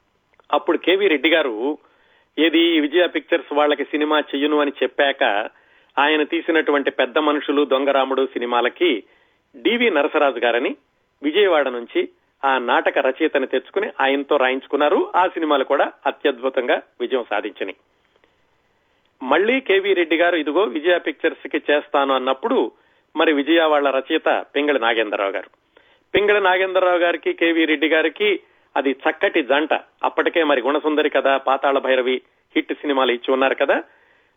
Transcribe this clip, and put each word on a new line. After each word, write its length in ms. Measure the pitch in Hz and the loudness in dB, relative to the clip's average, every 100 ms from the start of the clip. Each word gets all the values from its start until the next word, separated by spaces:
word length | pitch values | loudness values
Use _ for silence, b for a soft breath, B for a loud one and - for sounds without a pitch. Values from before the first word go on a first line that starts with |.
| _ _ _ _ - | _ _ _ _ -4
అప్పుడు 280 | 147 - 156 | -4 0 -2
కేవీ 280 | - 190 202 | 2 2 2
రెడ్డి 220 | 147 156 | 2 2
గారు 240 | 165 147 107 135 151 b b b b b - | 2 0 -2 -4 -6 b b b b b 0
ఏది 240 | 160 160 170 160 | 2 4 2 2
విజయ 240 | 147 170 170 | 2 2 0
పిక్చర్స్ 460 | 170 - 170 - | -2 -2 -4 -2
వాళ్ళకి 320 | 147 147 143 | 0 0 0
సినిమా 340 | 135 151 151 151 | -2 -4 0 0
చెయ్యను 360 | 139 139 147 151 | -2 -2 0 0
అని 120 | 143 | 0
చెప్పాక 500 | - 127 - 139 135 127 104 113 _ b b b - | -2 -4 0 -2 0 0 0 -4 _ b b b -2
ఆయన 260 | 143 156 | 2 2
తీసినటువంటి 680 | 147 165 - 160 151 143 135 | 0 -4 0 0 2 0 0
పెద్ద 280 | - 127 139 | -2 -2 0
మనుషులు, 440 | 151 147 - 143 | 0 0 0 0
దొంగరాముడు 580 | 139 131 139 139 131 135 135 | 2 0 0 0 0 0 -2
సినిమాలకి 640 | 131 120 120 120 - 175 110 - b b b b | -4 -2 0 0 0 -2 -2 -6 b b b b
డివి 340 | 131 120 233 240 | -4 -2 2 2
నరసరాజు 500 | 151 151 156 143 120 | 2 0 2 0 2
గారని 320 | 120 117 165 - _ _ _ - | 0 0 -2 -6 _ _ _ -8
విజయవాడ 460 | 143 175 196 156 135 | -2 2 4 2 0
నుంచి 340 | 123 117 175 - _ _ _ | -4 -6 -4 -4 _ _ _
ఆ 100 | 135 131 | -2 0
నాటక 400 | 120 147 185 151 | 0 0 0 0
రచయితని 480 | 135 131 156 147 131 | 0 0 0 -2 -2
తెచ్చుకుని 420 | 131 - 196 214 - | -4 -4 -6 -4 -2
ఆయనతో 360 | 135 139 139 147 | -2 -2 0 0
రాయించుకున్నారు. 640 | 127 131 - 139 147 226 359 170 | 0 -2 -4 -2 2 0 0 0
ఆ 80 | 180 | 0
సినిమాలు 380 | 175 156 143 | 0 -2 0
కూడా 220 | 131 143 208 - 143 | 0 0 0 -4 -8
అత్యద్భుతంగా 720 | - 147 123 131 131 123 180 - - | -2 -2 -2 -4 -4 -2 -2 -6 -10
విజయం 260 | 120 127 | -4 -4
సాధించినాయి. 540 | 110 104 107 - 101 - _ _ _ _ _ _ _ _ _ _ _ _ _ - | -4 -6 -6 -8 -12 -12 _ _ _ _ _ _ _ _ _ _ _ _ _ -10
మళ్ళీ 360 | 131 151 214 262 | 0 2 2 0
కేవీ 320 | 262 196 196 | 2 0 2
రెడ్డి 220 | 180 165 165 | 0 0 2
గారు 200 | 170 170 | 2 0
ఇదిగో 280 | 147 151 | -2 0
విజయ 340 | 226 165 165 175 | -2 -2 0 0
పిక్చర్స్ 480 | 175 143 160 - - | -2 -4 -4 -4 -6
కి 100 | 151 | -6
చేస్తాను 560 | - 147 - 143 139 | 0 -2 0 0 0
అన్నప్పుడు 440 | 135 127 131 226 233 120 - b b b | 0 0 -2 -2 0 -2 -6 b b b
మరి 180 | 151 165 | -2 0
విజయ 320 | 147 139 165 | 2 2 2
వాళ్ళ 240 | 160 147 143 | 4 2 2
రచయిత 380 | 131 - 160 165 113 - | -2 -2 -2 0 -2 -2
పింగళి 320 | 143 147 135 | -4 0 0
నాగేంద్రరావు 520 | 113 113 107 101 98 | 0 0 -2 -2 -4
గారు, 180 | 95 - _ _ b b b b | -4 -10 _ _ b b b b
పింగళి 260 | 190 208 208 | -2 2 2
నాగేంద్రరావు 580 | 190 185 190 185 185 180 | 2 0 0 0 2 2
గారికి, 320 | 175 170 190 | 0 0 -4
కేవీ 320 | 175 170 165 | -2 0 2
రెడ్డి 240 | 156 151 156 | 0 0 0
గారికి 420 | 160 156 - 208 190 b b b | 2 0 0 -2 -2 b b b
అది 160 | 147 135 | -4 -2
చక్కటి 480 | 131 156 - 202 180 | -2 -4 -2 -2 0
జంట. 300 | 123 139 156 117 - _ | 0 0 0 -4 -6 _
అప్పటికే 380 | 127 - 160 170 | -6 -2 -2 0
మరి 160 | 151 135 | 0 0
గుణసుందరి 500 | 120 151 151 151 147 | 0 -2 -2 0 0
కథ, 180 | 139 135 135 | 0 0 0
పాతాళ 400 | - 135 143 139 | 0 0 0 0
భైరవి 380 | 127 131 127 127 - _ _ 160 | 0 0 0 -4 -6 _ _ -4
హిట్ 160 | 143 | -4
సినిమాలు 400 | 151 151 135 127 | -4 -2 0 0
ఇచ్చి 180 | 120 - | -2 -2
ఉన్నారు 220 | 131 131 | 0 0
కదా. 220 | 123 139 226 - b b b b | 0 0 -2 -4 b b b b